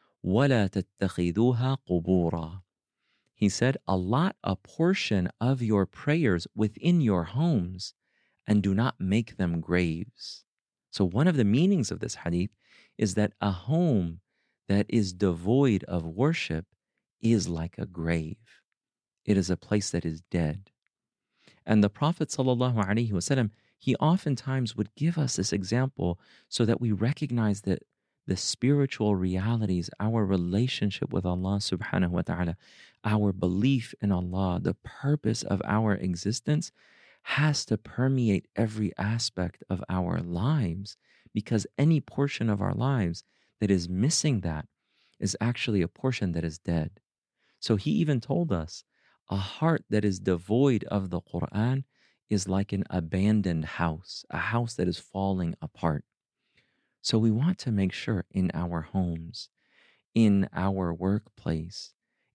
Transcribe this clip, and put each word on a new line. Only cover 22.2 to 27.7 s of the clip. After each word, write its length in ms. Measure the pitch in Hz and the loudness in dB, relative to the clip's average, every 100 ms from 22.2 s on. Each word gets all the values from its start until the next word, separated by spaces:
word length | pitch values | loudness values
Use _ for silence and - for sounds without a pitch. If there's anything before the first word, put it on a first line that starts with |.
| 151 | -4
sallallahu 540 | - 131 120 127 117 | 0 2 2 2 2
alaihi 280 | 95 110 120 | 2 0 0
wasallam, 400 | 95 - 135 107 - _ _ | -2 0 2 0 -2 _ _
he 180 | - - | -2 2
oftentimes 800 | 156 185 151 131 135 131 117 113 | 2 2 0 -4 -2 -2 -2 -2
would 200 | 107 - | -4 -2
give 240 | 156 170 | -2 0
us 160 | 131 - | -2 -2
this 180 | 92 | -2
example 640 | 101 90 120 131 - 90 87 _ - - | -2 -2 0 0 -2 -2 -4 _ -20 -8
so 160 | - 110 | 0 2
that 160 | 117 | 2
we 100 | 120 | 0
recognize 720 | 98 117 143 151 120 110 101 | 0 0 -2 -2 0 0 0
that 220 | 98 | 0